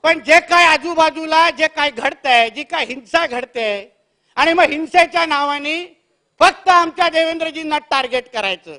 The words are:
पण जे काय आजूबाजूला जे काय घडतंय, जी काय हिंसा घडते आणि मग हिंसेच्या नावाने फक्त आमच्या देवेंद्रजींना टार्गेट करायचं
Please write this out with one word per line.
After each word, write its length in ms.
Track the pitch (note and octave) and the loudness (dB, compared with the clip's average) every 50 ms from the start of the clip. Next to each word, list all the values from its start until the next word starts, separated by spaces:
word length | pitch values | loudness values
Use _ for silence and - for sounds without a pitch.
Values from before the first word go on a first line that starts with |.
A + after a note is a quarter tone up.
| - | 2
पण 160 | D#4 E4 D#4+ | 0 0 0
जे 200 | - C#4 D#4 F4 | 2 4 4 4
काय 260 | E4+ - F4 E4+ F4 | 4 4 4 4 4
आजूबाजूला 840 | E4 D#4 D4 B3+ E4+ E4+ D#4+ D#4+ D#4+ - D#4+ D#4+ D#4 D#4+ D#4+ E4 E4+ | 4 4 2 -2 -4 0 2 2 2 0 -4 -6 0 2 2 2 2
जे 180 | D4+ A#3 D#4 | 0 -2 -4
काय 220 | D#4 D#4 D#4 D4 D4 | -2 _ -2 -4 -4
घडतंय, 600 | A#3+ A3 - C4+ - _ - C#4 B3 A#3 A#3 A3+ | -4 -2 -4 -4 -4 _ -2 2 2 2 2 0
जी 140 | G3+ - G3 | -4 -12 -12
काय 220 | _ E4+ D#4+ B3+ | _ -6 -6 -6
हिंसा 400 | A3 B3 C#4 A#3+ - - E4 E4+ | -6 -10 -14 -12 -2 -2 -2 -2
घडते 420 | D4 B3 B3 B3 _ _ A#3+ A3+ G#3+ G3+ G3+ G3 _ _ _ _ _ _ _ _ _ _ | -2 -6 -8 -10 _ _ -6 -4 -4 -4 -6 -8 _ _ _ _ _ _ _ _ _ _
आणि 160 | B3 C#4 E4 E4 | 0 0 2 4
मग 160 | F4+ E4+ - | 2 2 2
हिंसेच्या 560 | C#4 D4+ D#4+ - - F4+ E4+ E4+ E4+ E4+ E4+ | 2 -4 -6 0 2 2 2 2 0 -2 -2
नावाने 500 | D#4+ D4 C#4+ C#4+ C#4+ C#4+ C#4+ C#4+ D4 D#4 E4+ F4+ F4 _ _ _ _ _ _ _ _ _ _ | 0 -2 -2 -2 -2 -4 -4 -6 -6 -6 -8 -8 -12 _ _ _ _ _ _ _ _ _ _
फक्त 280 | D4+ F#4 - - - F#4+ | 2 2 2 0 0 2
आमच्या 380 | F4+ F4 F4 E4+ - F4 F4 E4+ | 4 4 2 0 -2 -2 -2 0
देवेंद्रजींना 680 | D#4 D#4+ E4 D#4+ E4 E4 D#4+ D#4+ C#4+ D#4 D#4+ D4+ D4+ D4 D4 _ | 0 0 -2 -2 -2 -6 -8 -8 -8 -8 -6 -4 -6 -6 -4 _
टार्गेट 360 | C#4 C4+ C4 B3 A#3+ B3+ B3 - - | -4 -4 -4 -4 -6 -6 -8 -6 -10
करायचं 400 | A3 G#3 G3 F#3 F3+ _ E3+ D3+ | -6 -6 -6 -6 -8 _ -20 -20